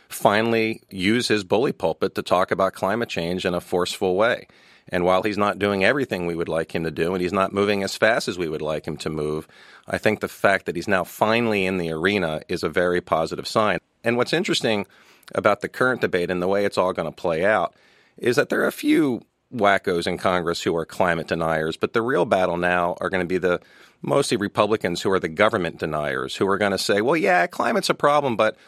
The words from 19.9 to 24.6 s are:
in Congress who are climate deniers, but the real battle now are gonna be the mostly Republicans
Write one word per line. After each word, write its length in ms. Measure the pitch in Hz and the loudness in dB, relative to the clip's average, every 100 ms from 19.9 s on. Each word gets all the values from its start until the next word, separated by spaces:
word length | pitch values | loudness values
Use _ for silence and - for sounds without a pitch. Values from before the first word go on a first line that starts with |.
| 85 90 | -2 -2
in 100 | 85 | -2
Congress 440 | 98 90 82 85 | 0 0 -2 -2
who 120 | 107 82 | -2 -2
are 80 | 80 | -2
climate 420 | - 92 82 78 | 0 0 0 -2
deniers, 480 | 85 80 80 80 82 | -2 0 0 -2 -4
but 160 | 107 | -2
the 100 | 120 | -2
real 220 | 117 147 | 0 0
battle 320 | 147 101 92 85 | 2 2 2 0
now 400 | 87 90 87 - | 0 2 0 -2
are 80 | 90 | -2
gonna 160 | 92 90 | -2 -2
be 120 | 92 | 0
the 220 | 90 87 - - - _ | 0 0 -4 -20 -20 _
mostly 360 | - 139 - 113 | 0 0 2 -2
Republicans 640 | 101 - | 0 2